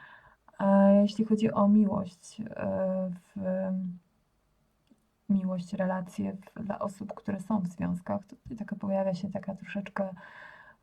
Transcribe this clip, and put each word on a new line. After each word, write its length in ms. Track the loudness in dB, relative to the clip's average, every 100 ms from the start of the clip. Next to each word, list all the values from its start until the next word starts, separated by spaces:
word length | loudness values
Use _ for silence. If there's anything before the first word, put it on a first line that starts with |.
| -20 -20 -20 _ _ -2
A 320 | 4 6 8
jeśli 360 | 8 6 2 2
chodzi 260 | 2 2
o 160 | 4 6
miłość, 760 | 6 6 2 -4 -10 -18 -14
e, 720 | -12 -6 -2 0 0 0 -4 -6 -12 -6
w, 40 | -2 -2 0 -2 -4 -8 _ _ _ _ _ _ _ _ _ _ _ _ 0
miłość, 440 | 0 0 -4 -6
relacje 600 | -2 -2 -2 -6 -6 -6
w, 300 | -6 -12 -10
dla 160 | -8 -6
osób, 340 | -6 -6 -12
które 280 | -8 -6 -6
są 180 | -2 -2
w 80 | -2
związkach, 580 | -4 -4 -4 -4 -6 -6
to 100 | -18
tutaj 220 | -14 -10
taka 180 | -8 -6
pojawia 380 | -2 0 0
się 180 | -2 -6
taka 240 | -8 -8 -10
troszeczkę, 540 | -8 -8 -6 -6 -6 -8 -18 -20 -20 -20 -20 _